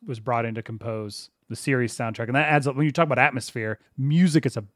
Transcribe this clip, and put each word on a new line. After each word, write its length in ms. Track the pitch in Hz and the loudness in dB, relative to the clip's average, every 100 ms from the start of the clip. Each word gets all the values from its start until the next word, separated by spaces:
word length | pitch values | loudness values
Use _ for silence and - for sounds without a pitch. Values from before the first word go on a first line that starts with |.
| 226 | -12
was 140 | 113 | -8
brought 240 | 110 117 | -2 -2
in 100 | 117 | -2
to 80 | 110 | -6
compose 680 | - 110 117 110 104 - - _ _ | -10 -10 -8 -8 -8 -12 -18 _ _
the 80 | 113 | -6
series 360 | - 131 117 | 0 2 0
soundtrack. 340 | - 117 113 117 | -2 -6 -4 -2
And 80 | 135 | 0
that 120 | 151 | 4
adds 200 | 147 135 | 2 2
up. 80 | 131 | 0
When 100 | 151 | 0
you 60 | |
talk 140 | 151 156 | 2 2
about 120 | 123 | 4
atmosphere, 600 | 139 127 - 120 110 107 _ - | 2 2 -6 -6 -6 -6 _ -4
music 480 | 135 165 180 151 131 | 2 4 6 4 2
is 100 | 117 | -4
a 60 | 101 | -10